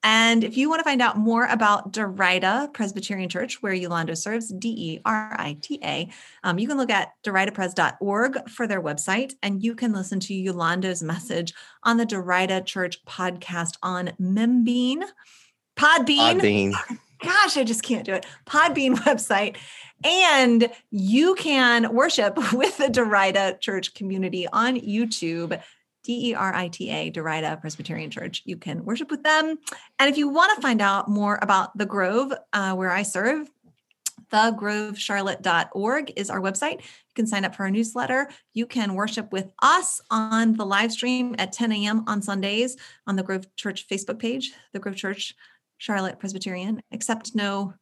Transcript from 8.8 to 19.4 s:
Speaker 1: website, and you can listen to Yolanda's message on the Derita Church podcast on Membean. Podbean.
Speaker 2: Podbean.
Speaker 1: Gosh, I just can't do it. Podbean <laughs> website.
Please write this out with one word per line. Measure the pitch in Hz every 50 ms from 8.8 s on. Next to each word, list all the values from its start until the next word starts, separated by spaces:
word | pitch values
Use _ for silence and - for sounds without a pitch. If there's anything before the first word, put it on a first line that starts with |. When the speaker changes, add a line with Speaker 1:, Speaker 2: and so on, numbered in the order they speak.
| 165
Speaker 1:
website, | 156 147 147 - - 190 214 262 269 - _ -
and | 202 202 196 202
you | 233 233
can | 226 247 240 214
listen | 196 185 185 - 196
to | - - 196
Yolanda's | 190 185 190 185 175 170 165 170 185 185 190 180 170 160
message | 156 165 196 - - - 170 175 170 - - - - - _ -
on | 226 233
the | 233 233
Derita | 226 220 196 180 180 180 180 185 185 190 190 190
Church | 190 - 196 185 175 175 - _
podcast | - - - 180 185 180 175 175 - 180 170 170 165 - - -
on | 185 185 180 180 175 - _
Membean. | 185 180 190 208 226 233 247 247 233 226 240 247 247 254 262 311 370 392 - _ - _ - - _ _ _ _ _ _ _
Podbean. | - - 294 320 330 262 - 190 - 113 117 117 - -
Speaker 2:
Podbean. | 104 104 104 98 98 98 95 - - 240 220 _ _ _ _ -
Speaker 1:
Gosh, | 330 359 403 415 359 -
I | 294 262
just | 220 226 226 -
can't | - 247 - 220
do | - 190
it. | 180 185 - - - _
Podbean | - - 294 311 339 285 - 269 262 247
<laughs> | 220 -
website. | 302 285 220 - - 226 196